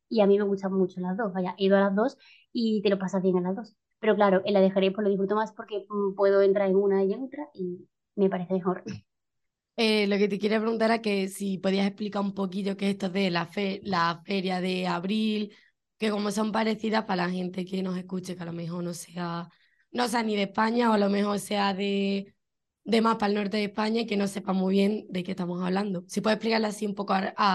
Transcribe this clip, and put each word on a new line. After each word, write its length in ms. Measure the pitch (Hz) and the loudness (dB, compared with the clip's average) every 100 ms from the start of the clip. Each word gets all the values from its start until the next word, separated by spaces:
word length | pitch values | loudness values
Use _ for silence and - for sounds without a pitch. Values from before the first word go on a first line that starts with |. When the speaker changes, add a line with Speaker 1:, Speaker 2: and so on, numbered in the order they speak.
| _ | _
Speaker 1:
y 120 | 226 | 2
a 60 | 202 | 6
mí 100 | 202 | 6
me 60 | 202 | 4
gustan 280 | 196 196 | 0 -2
mucho 260 | 190 185 185 | 0 0 -2
las 140 | 180 190 | -4 -4
dos, 140 | 220 | -4
vaya, 220 | 190 180 - | -2 -4 0
he 80 | 196 | 4
ido 120 | 196 | 4
a 40 | |
las 140 | 196 196 | 4 2
dos 220 | 247 - - - _ | 0 -2 -14 -20 _
y 280 | 247 226 214 | -2 0 0
te 80 | 202 | 2
lo 100 | 196 | 0
pasas 220 | 185 190 | 0 0
bien 140 | 185 185 | 2 2
en 60 | |
las 120 | 180 196 | 0 -4
dos. 200 | 226 _ _ _ | -8 _ _ _
Pero 160 | 220 202 | 0 4
claro, 260 | 208 190 196 | 6 4 4
en 80 | 202 | 4
la 60 | |
de 100 | 190 | 4
Jerez, 220 | 196 190 | 4 2
pues, 100 | 190 208 | 2 0
lo 40 | |
disfruto 260 | 196 196 208 | 0 0 0
más 160 | 220 | -2
porque, 320 | - 220 208 196 | -6 -10 -10 -6
mm, 260 | 208 202 196 | -4 -2 2
puedo 260 | 196 196 | 4 6
entrar 280 | 196 196 196 | 6 4 4
en 60 | 190 | 4
una 280 | 202 196 | 4 4
y 100 | 196 | 2
en 100 | 226 | -2
otra 240 | 262 285 294 | -6 -10 -14
y 340 | - 180 180 - _ _ - | -8 -8 -8 -14 _ _ 0
me 140 | 190 | 0
parece 240 | 190 175 185 | 0 -2 -2
mejor. 280 | 180 180 - 190 - _ _ _ _ _ _ - | 0 -4 -6 -12 -14 _ _ _ _ _ _ -2
Speaker 2:
Eh, 280 | 226 214 202 | 2 2 2
lo 100 | 202 | 2
que 100 | 202 | 2
te 100 | 196 | 0
quería 220 | 208 220 | 0 0
preguntar 320 | 220 226 220 | 0 0 2
era 100 | 226 | 2
que 260 | 226 196 190 | 0 -2 -2
si 280 | - 202 190 | -4 -6 -2
podías 300 | 190 190 196 | 0 2 0
explicar 340 | 202 208 202 | -2 -6 -4
un 120 | 202 | -4
poquillo 440 | 196 190 190 202 196 | -4 -4 -4 -4 -2
qué 80 | 196 | -2
es 40 | |
esto 160 | 196 196 | -2 -2
de 220 | 180 196 | 0 0
la 160 | 170 165 | 0 -2
fe-, 340 | - 196 196 | -4 -4 -4
la 380 | 202 180 170 160 - | -2 0 0 0 -4
feria 360 | 196 185 180 | -4 -2 -2
de 260 | 185 185 180 | -2 -2 -2
abril, 680 | 175 185 220 220 214 208 - _ _ _ _ | -4 -2 -2 0 -2 -4 -10 _ _ _ _
que 140 | 214 | -2
como 180 | 208 208 | -2 -2
son 200 | 202 220 | -2 -2
parecidas 540 | 214 220 220 220 220 220 | 0 -2 -2 -2 -2 0
para 200 | 185 175 | -2 -2
la 40 | |
gente 340 | 185 180 180 175 | -4 -6 -6 -6
que 160 | 190 | -4
nos 160 | 190 185 | -4 -4
escuche, 380 | 185 185 180 180 | -6 -8 -8 -10
que 80 | |
a 20 | 170 | -10
lo 80 | |
mejor 300 | 170 170 175 | -8 -8 -6
no 100 | 175 | -6
sea, 560 | 170 - 175 175 170 170 _ _ _ _ | -8 -10 -8 -6 -6 -10 _ _ _ _
no 160 | 233 247 | -4 -2
sea 160 | 233 | 0
ni 120 | 220 208 | 0 0
de 80 | |
España 480 | 196 208 220 233 240 | -2 0 0 2 4
o 20 | |
a 40 | 214 | 4
lo 120 | 202 | 4
mejor 300 | 196 208 202 | 2 0 -2
sea 340 | 196 208 196 | -2 -2 0
de, 600 | 190 202 196 196 196 196 _ _ _ _ _ | 0 -2 0 0 -2 -6 _ _ _ _ _
de 180 | - 226 | 0 2
más 140 | 226 226 | 4 2
para 100 | 208 | 0
el 40 | 208 | 0
norte 220 | 202 214 | 0 -2
de 80 | 208 | -2
España 360 | 202 214 226 | -2 -2 0
y 40 | 226 | 0
que 120 | 202 | 0
no 100 | 196 | 0
sepa 260 | 196 190 | -2 -2
muy 200 | 190 190 196 | 0 2 4
bien 300 | 196 214 - | 4 2 -4
de 140 | 185 | -6
qué 80 | 180 | -6
estamos 300 | 185 175 175 | -4 -4 -4
hablando. 400 | 185 190 208 175 180 | -2 -2 -2 -4 -6
Si 140 | - | -2
puedes 140 | 208 214 | 0 0
explicarla 300 | 220 220 214 | 0 0 0
así 160 | 208 208 | -4 -6
un 100 | 202 | -4
poco 180 | 196 | -2
a, 200 | 190 190 - 214 | 0 -2 0 2